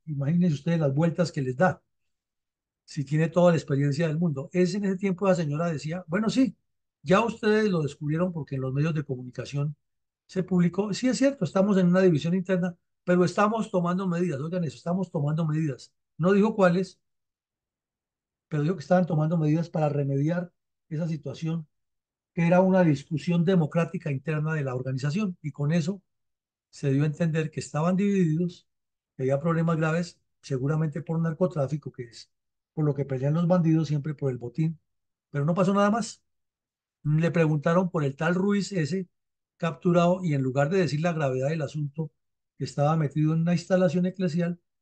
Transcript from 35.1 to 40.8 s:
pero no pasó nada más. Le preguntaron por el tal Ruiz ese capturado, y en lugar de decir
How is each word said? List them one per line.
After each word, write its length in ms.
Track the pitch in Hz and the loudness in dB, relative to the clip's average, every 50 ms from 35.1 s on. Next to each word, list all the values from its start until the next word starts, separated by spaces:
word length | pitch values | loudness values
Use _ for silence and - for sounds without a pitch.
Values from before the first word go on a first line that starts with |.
| _ _ _ _ | _ _ _ _
pero 120 | - 143 143 | -4 -2 0
no 120 | 160 175 | 0 0
pasó 180 | 185 190 175 202 | 2 2 2 2
nada 160 | 202 202 202 | 2 2 2
más. 320 | 208 233 202 - - - _ _ _ _ _ _ _ _ _ _ _ _ _ _ _ _ - | 2 0 -2 -6 -10 -16 _ _ _ _ _ _ _ _ _ _ _ _ _ _ _ _ -2
Le 280 | 147 151 156 165 170 | 0 2 2 2 2
preguntaron 580 | - 170 165 151 156 151 139 170 170 180 196 175 | 2 2 2 2 2 0 0 0 2 2 2 0
por 140 | - 165 147 | 0 -2 -2
el 120 | 139 139 | -2 -2
tal 200 | - 156 165 175 | -2 -2 0 0
Ruiz 360 | 180 190 202 202 202 185 - | 0 0 0 0 0 -2 -2
ese 360 | 202 180 156 127 165 190 185 - _ _ _ _ _ _ _ _ _ _ | -2 -2 -2 -2 -2 -4 -6 -8 _ _ _ _ _ _ _ _ _ _
capturado, 640 | - 165 165 - - 185 170 175 170 175 180 190 185 | -6 -6 -6 -2 0 2 4 4 4 4 2 0 0
y 120 | 170 147 | -2 0
en 60 | 139 | 0
lugar 280 | 131 131 123 139 143 151 | 0 0 0 0 0 2
de 80 | 190 | 2
decir 240 | 190 | 2